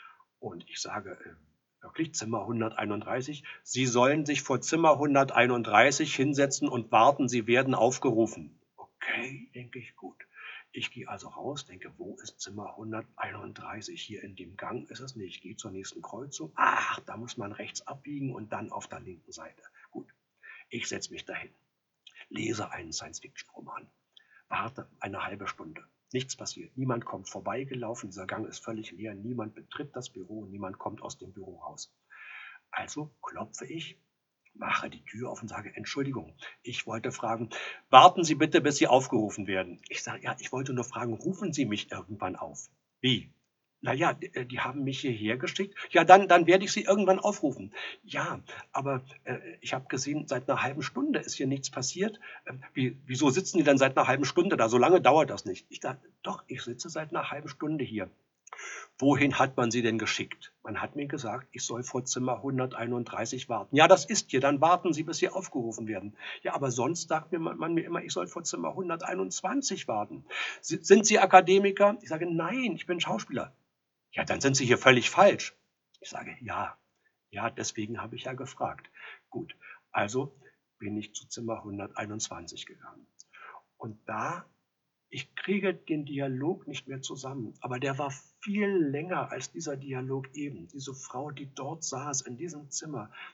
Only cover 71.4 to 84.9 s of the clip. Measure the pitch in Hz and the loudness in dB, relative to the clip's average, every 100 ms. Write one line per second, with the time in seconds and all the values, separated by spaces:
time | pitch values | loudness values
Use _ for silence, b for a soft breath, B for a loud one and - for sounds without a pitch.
71.4 | 180 196 196 196 202 208 - 160 175 165 | 10 6 6 6 4 4 -4 -4 -2 0
72.4 | 165 254 240 165 - 175 - 214 - 110 | -2 -2 -2 -4 -4 -4 -2 -4 -4 -6
73.4 | - _ _ _ _ _ _ - - 110 | -8 _ _ _ _ _ _ -6 -4 0
74.4 | 139 135 120 - 131 127 - - 202 113 | 2 2 4 6 8 6 4 8 8 6
75.4 | - - _ _ _ _ - - - - | -4 -12 _ _ _ _ -14 -14 -12 -12
76.4 | 110 104 98 - _ _ _ _ _ 101 | -8 -6 -6 -10 _ _ _ _ _ -6
77.4 | 113 - 107 - 107 113 110 - 127 131 | -6 -4 -8 -6 -8 -8 -10 -10 -10 -10
78.4 | 123 - 120 - - B B B _ - | -12 -4 -4 -4 -16 B B B _ -12
79.4 | 80 - B B _ 107 104 127 143 - | -12 -14 B B _ -2 0 -2 -4 -10
80.4 | b b _ _ 104 104 104 - - - | b b _ _ -8 -6 -8 -14 -14 -10
81.4 | 117 110 107 101 98 - 104 107 - 87 | -8 -8 -8 -10 -8 -8 -8 -6 -8 -8
82.4 | 85 - - - - - _ _ B B | -14 -14 -16 -18 -20 -20 _ _ B B
83.4 | B B B _ 113 107 - 110 139 175 | B B B _ -14 -12 -10 -6 -6 -8
84.4 | - _ _ _ _ | -12 _ _ _ _